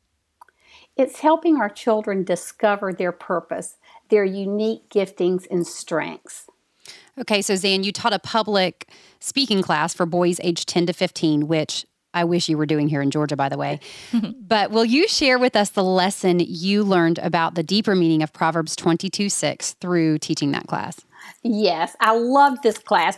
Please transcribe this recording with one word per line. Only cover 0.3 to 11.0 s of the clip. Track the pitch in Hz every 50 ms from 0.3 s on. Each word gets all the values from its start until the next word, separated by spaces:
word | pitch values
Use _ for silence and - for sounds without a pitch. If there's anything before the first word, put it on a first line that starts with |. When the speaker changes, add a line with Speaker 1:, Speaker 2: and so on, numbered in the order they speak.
| _ - - _ _ _ _ _ - - - _ -
Speaker 1:
It's | 277 254 269 - -
helping | - 311 320 320 330 339 302
our | 262 208 208
children | - - - 240 214 214 214 214 196 190 180
discover | 190 175 175 - - - - 226 208 202 202 208 190
their | 175 - 185 175
purpose, | 175 - - - 180 170 - - - 185 185 - - _ _ _ - - _ -
their | 214 208 196
unique | 190 190 196 196 196 202 208 214 220 226 - _ _
giftings | - 202 190 190 - - 175 180 185 180 - -
and | 190 175 165
strengths. | - - - - - 170 151 147 165 - - _ - - - - _ _ _ _ _ _ _ - - - - - _ -
Speaker 2:
Okay, | 269 233 - 214 196
so | 180 - 196
Zan, | 185 190 196 190 190 190
you | 202
taught | - - - 233
a | 202 190
public | - - - 220 208 214 202 190 185 165 - - - _ - - - - _ -
speaking | - - - 277 269 - 214 185
class | 175 - 160 151 160 170 -
for | - 175
boys | 160 175 175 180 175 175 -
age | - 180 170 - -
ten | - - 185 175
to | 175
fifteen, | 175 -